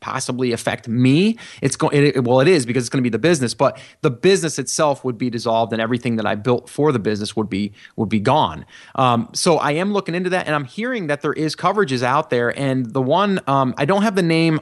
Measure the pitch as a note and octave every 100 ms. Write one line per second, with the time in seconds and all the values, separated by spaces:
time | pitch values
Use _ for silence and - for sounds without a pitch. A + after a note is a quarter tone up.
0 | - B2+ - B2 B2+ A2+ - G#2 A#2+ A#2
1 | B2+ D3 G#3+ A3+ - - C#3 - D#3 D3
2 | C#3+ C3+ B2 C3 D3+ E3+ A#2 B2+ A#2 C#3
3 | B2 G#2+ D#3+ D#3+ A#2+ - C3 - - _
4 | D3+ A#2 F#3 G3 D#3 - B2 - D#3 C3+
5 | B2+ A2+ B2 A2+ A#2 A2+ A2+ A2+ A2+ B2
6 | B2 A2 G#2 G#2 B2 A#2+ - - D3+ A#2+
7 | G#2 G#2 G#2 A2+ G#2+ F#2+ G#2 - - -
8 | G#2+ G#2+ G#2+ D3 G2+ D#2 - - - -
9 | B2+ B2 A2+ - F#3 D3+ D3 D3+ G3 G3+
10 | G3 F3 F3+ F3+ - D3+ C3 - A#3+ B3
11 | D#3 D3 D3+ C#3+ D#3 - F3 G#3 D#3 B2+
12 | B2 C#3+ D#3+ B2 A#2+ - C#3 C3 A#2 C3+
13 | C3 E3+ G#3 F#3 - C#3 C3 - D3 G3
14 | A3+ F#3+ E3 E3 E3 D#3